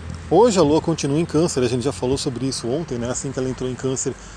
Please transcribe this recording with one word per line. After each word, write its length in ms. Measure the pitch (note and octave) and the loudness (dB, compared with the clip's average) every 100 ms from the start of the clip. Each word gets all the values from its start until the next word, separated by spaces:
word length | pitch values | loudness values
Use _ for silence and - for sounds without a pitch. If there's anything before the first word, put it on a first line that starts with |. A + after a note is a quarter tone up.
| - - - | -12 -12 2
hoje 300 | E3 A#3+ F#3 | 6 6 6
a 40 | |
Lua 180 | D3 D#3 | 4 4
continua 360 | E3+ D#3 C#3+ D3 | 2 0 0 0
em 80 | |
Câncer, 380 | E3+ D3+ E3+ C3+ | 2 2 2 2
a 60 | B2 | 0
gente 140 | B2+ | 0
já 100 | C3 | -2
falou 260 | - B2+ C#3 | -2 -2 0
sobre 260 | D3 A#2 | -2 -4
isso 220 | C3+ B2 A#2 | -4 -4 -4
ontem, 320 | D3 D#3+ A#2+ | -4 -4 -4
né? 100 | A#2+ | -4
Assim 220 | B2 C#3+ | -4 -4
que 80 | C3 | -4
ela 100 | C3 | -4
entrou 220 | B2 B2+ | -4 -6
em 40 | A#2+ | -4
Câncer, 360 | C3 C3 C3+ - - | -4 -2 -4 -8 -12